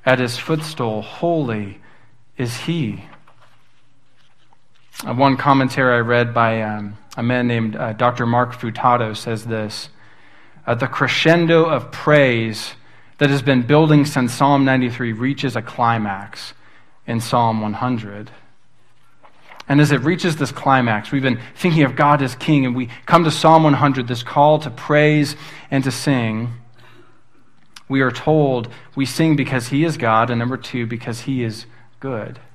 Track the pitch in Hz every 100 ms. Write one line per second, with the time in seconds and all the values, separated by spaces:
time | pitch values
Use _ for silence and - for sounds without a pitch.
0 | 135 127 123 - - 160 156 - 120 107
1 | 104 - 170 165 131 107 101 98 - -
2 | - - - - 120 117 - 170 117 101
3 | - - - - - - - - - -
4 | - - - - - - - - - -
5 | - 123 139 131 147 135 131 131 127 120
6 | 117 120 120 117 113 113 107 107 104 104
7 | - - 117 123 120 117 113 104 120 107
8 | 123 120 117 120 123 - 117 107 123 120
9 | 110 104 - 113 113 113 107 - - -
10 | - - - - - - - 120 135 -
11 | 135 - 160 170 170 165 165 139 117 -
12 | - 151 135 117 113 104 - - - -
13 | - - 143 139 123 127 117 147 156 151
14 | 143 139 123 - 143 143 135 131 123 117
15 | 120 107 127 139 139 117 120 - 117 113
16 | 104 98 104 - - - - - - -
17 | - 117 117 123 113 110 107 101 127 120
18 | 107 101 107 - - - - - - -
19 | - - - - - - - 139 147 135
20 | 135 180 185 156 139 - - 131 117 107
21 | - 139 131 117 - - 180 160 139 120
22 | 147 147 135 - - 147 131 123 120 -
23 | - 170 160 147 165 160 156 135 143 131
24 | 120 123 - 147 147 151 151 120 - 147
25 | 151 151 147 - - - - 135 135 127
26 | - 131 113 110 120 120 - - - -
27 | - - - - - - - - - 135
28 | 131 123 - 156 143 127 117 - - -
29 | 135 - 160 147 131 131 117 139 165 131
30 | 117 110 120 117 120 127 - 127 117 117
31 | 123 113 - 131 117 107 - - - -
32 | 135 117 123 120 -